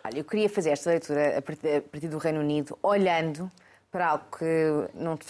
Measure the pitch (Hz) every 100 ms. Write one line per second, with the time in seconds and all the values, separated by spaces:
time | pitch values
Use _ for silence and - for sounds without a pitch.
0 | - 127 151 214 208 208 160 143 170 170
1 | 160 147 147 - 143 151 156 147 143 151
2 | 160 151 160 156 147 147 143 - 196 202
3 | 185 165 160 151 185 - - - _ 185
4 | 170 151 - - 165 160 156 151 - -
5 | 165 160